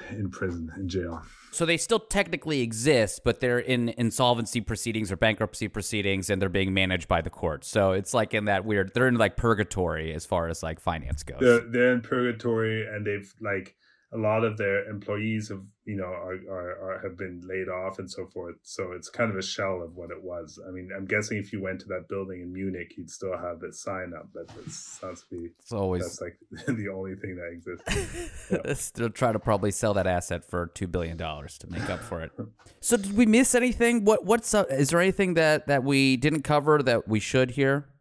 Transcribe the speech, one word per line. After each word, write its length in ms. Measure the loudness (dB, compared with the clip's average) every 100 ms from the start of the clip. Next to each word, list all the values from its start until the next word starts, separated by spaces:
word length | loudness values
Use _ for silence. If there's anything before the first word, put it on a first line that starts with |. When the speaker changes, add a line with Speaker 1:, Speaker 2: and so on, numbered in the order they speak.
| -10
Speaker 1:
in 200 | -6 -6
prison, 400 | -4 -4 -4 -8 -8
in 120 | -4
jail. 340 | -4 -4 -8 -14 -20 -12
Speaker 2:
So 160 | -2 2
they 100 | 2
still 220 | 2 0
technically 640 | 2 0 0 -2 -2 0
exist, 600 | 0 2 4 6 4 2
but 160 | 0 2
they're 180 | 2 2
in 300 | 2 2 0
insolvency 720 | 0 0 4 4 4 0 -4
proceedings 500 | -2 -4 -2 -2 -2
or 60 | 2
bankruptcy 520 | 2 4 -2 -2 -6
proceedings, 600 | -4 -4 0 2 0 0
and 100 | 2
they're 80 | 2
being 240 | 2 2
managed 360 | 4 2 0 0
by 120 | 0
the 100 | 0
court. 340 | -4 -4 -4
So 280 | 0 4 4
it's, 220 | 4 2
like, 200 | 0 2
in 100 | 0
that 200 | 2 0
weird, 280 | 2 0 2
they're 140 | 2 4
in, 80 | 6
like, 200 | 4 4
purgatory 800 | 2 4 2 0 -2 -2 -4
as 100 | -6
far 240 | -2 0 0
as, 140 | -4
like, 160 | -6 -4
finance 440 | -4 -4 -4 -8
goes. 180 | -8 4
Speaker 1:
They're, 200 | 6 6
they're 320 | 4 2 4
in 100 | 2
purgatory, 840 | 0 0 0 -2 -2 0 0 -2 -6
and 200 | -6 -4
they've, 260 | -6 -8 -10
like, 360 | -4 -4 -6 _ _ _ _
a 40 | -2
lot 260 | 0 2
of 140 | 0 0
their 260 | 0 -2 -4
employees 580 | -8 -6 -4 -2 -2 -4
have, 140 | -10 -14 _ -8
you 100 | -6
know, 80 |
are, 320 | -6 -8 -8 -10 -8
are, 240 | -8 -8
are, 300 | -8 -8 -8
have 140 | -8 -8
been 240 | -10 -10 -8
laid 240 | -6 -4
off 280 | -6 -6 -8
and 120 | -10
so 160 | -12 -12
forth. 300 | -10 -12 -14
So 300 | -12 -10 -8
it's 160 | -10 -8
kind 220 | -2 -2
of 80 | -2
a 40 |
shell 380 | -6 -4 -4 -4
of 140 | -8 -12
what 140 | -12
it 120 | -12
was. 380 | -10 -10 -12 -16 -14
I 20 |
mean, 200 | -14 -12
I'm 120 | -10 -4
guessing 320 | -2 -2 -6
if 120 | -6
you 120 | -6
went 180 | -6 -6
to 60 | -8
that 240 | -8 -6
building 320 | -8 -8 -10
in 100 | -10
Munich, 400 | -6 -6 -6 -10 -14
you'd 100 | -16
still 240 | -10 -6
have 280 | -6 -6 -8
that 140 | -12
sign 380 | -10 -8 -8 -8
up, 140 | -12 -14
but 200 | -16 -16 -16
it 120 | -14
sounds 520 | -14 -16 -12 -12 -12
to 40 | -14
be 180 | -12 -12 -14
Speaker 2:
It's 140 | -8
always 300 | -2 0 0
Speaker 1:
that's, 180 | -4 -8
like, 160 | -10 -12 _
<laughs> 160 | -8 -4 -4
the 120 | -4
only 200 | -6 -8
thing 220 | -8 -10 -10
that 160 | -12
exists. 1000 | -12 -12 -10 -4 -4 -4 -8 -10 -12 -6
Speaker 2:
<laughs> 100 | -4 -4
Speaker 1:
Yeah. 80 |
Speaker 2:
Still 340 | -6 -6 -4 -4
try 240 | 0 0
to 60 | 2
probably 320 | 2 2 2
sell 240 | 0 2
that 120 | 2 2
asset 380 | 2 0 -6
for 220 | -4 -6 -6
two 220 | -6 -4
billion 280 | -4 -4 -6
dollars 400 | -8 -8 -12 -16
to 100 | -10
make 200 | -6 -4
up 120 | -6
for 200 | -6 -8
it. 120 | -8 -10
Speaker 1:
<laughs> 440 | -14 -16 -20 _
Speaker 2:
So 180 | 0 0
did 180 | 2 4
we 80 |
miss 300 | 6 6 6
anything? 500 | 4 2 2 2 4
What, 220 | 6 4 4
what's 260 | 2 4
up? 180 | 2 2
Is 200 | 2 4
there 100 | 4
anything 340 | 4 4 2
that, 340 | 4 6 4 4
that 160 | 2
we 340 | 4 6 6 4
didn't 240 | 2 2
cover 400 | 2 2 6 4
that 260 | 4 2 2
we 100 | 0
should 340 | 2 4 4
here? 360 | 4 2 2 -2 _